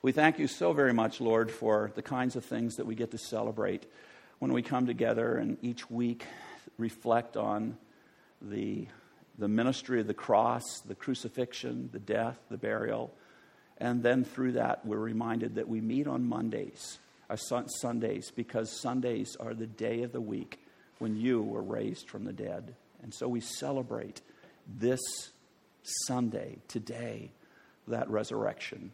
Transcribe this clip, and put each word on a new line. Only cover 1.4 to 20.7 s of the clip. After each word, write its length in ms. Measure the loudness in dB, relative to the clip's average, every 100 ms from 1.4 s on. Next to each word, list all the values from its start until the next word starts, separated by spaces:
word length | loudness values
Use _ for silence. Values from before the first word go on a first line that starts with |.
| 4
for 400 | 2 4 4 4 -4
the 60 |
kinds 340 | -4 0 0 0
of 80 |
things 320 | -4 -2 -2 -2
that 100 | -4
we 80 | -2
get 160 | -4
to 80 | -4
celebrate 640 | -4 -2 -2 0 0 -2 -6 -20 -20 -20 -20 _
when 120 | 0
we 120 | 2
come 240 | 2 2 2
together 500 | 4 2 4 2 2
and 200 | 0 -2
each 300 | -4 -4 -4
week 340 | 0 0 0 -8 -14 -16 -18 -18 -4
reflect 600 | -4 -2 4 4 4 -2
on 400 | 0 0 -2 -6 -14 -20 _ _ _ _
the, 460 | -8 -4 -2 -4 -6 -14 -20 -20 -20 -4
the 100 | 2
ministry 540 | 4 4 0 0 0
of 60 | 2
the 80 | -2
cross, 480 | 4 6 6 2 -4 -10 -10
the 80 | -8
crucifixion, 960 | -4 -2 -4 -2 -2 -2 -6 -4 -6
the 80 | -8
death, 400 | -2 0 0 -4 -10
the 80 | -6
burial. 560 | -2 0 0 -2 -4 -10 -20 -20 -20 _ _ -4
And 240 | 0 4
then 220 | 6 6
through 300 | 4 0 2
that, 300 | 2 2 0 -2
we're 120 | -2
reminded 580 | 0 0 0 0 0 -2
that 120 | -2
we 140 | 0
meet 260 | 0 0 0
on 180 | 0 0
Mondays, 720 | 0 -2 -2 -6 -8 -14 -14 -18 -20 -8
uh, 60 | -6
Sun-, 340 | -2 -2 -2
Sundays, 600 | -4 -2 0 0 -2 -6 -6
because 360 | -2 -2 -2 -4
Sundays 540 | -2 0 2 0 -2 -6
are 180 | -6
the 140 | -6 -6
day 340 | -4 -2 0
of 120 | -2
the 80 | -4
week 380 | -4 -4 -6 -12 -18